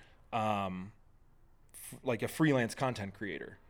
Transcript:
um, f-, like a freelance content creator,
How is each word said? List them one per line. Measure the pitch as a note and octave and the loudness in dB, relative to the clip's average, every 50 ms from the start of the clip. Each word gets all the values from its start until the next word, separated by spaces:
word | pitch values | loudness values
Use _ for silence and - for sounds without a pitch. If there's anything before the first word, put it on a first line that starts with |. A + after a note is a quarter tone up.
| - - - - - - A2+ | -20 -20 -20 -20 -12 -4 -2
um, | A2+ G#2+ G#2+ G#2 G2+ G2 F#2 F#2 F#2 F#2 A2 - - - - - - - - - - - - - - - - - | 0 2 2 2 0 0 -2 -4 -6 -8 -12 -14 -20 -20 -20 -20 -20 -20 -20 -20 -20 -20 -20 -20 -20 -20 -20 -20
f-, | - - - - - - | -18 -16 -16 -14 -6 -2
like | B2+ A#2+ G#2 B2+ | -2 0 0 0
a | |
freelance | A2 - - D#3+ D#3 C#3 B2+ A#2 A2 - | -2 2 4 6 6 6 6 4 2 0
content | - C#3 C3 A#2 G#2+ G2+ G2 - | 0 0 0 0 -2 -6 -6 -6
creator, | - A2 F#2+ D#2+ - - - - - - - | -6 -6 -6 -6 -6 -8 -10 -14 -18 -20 -20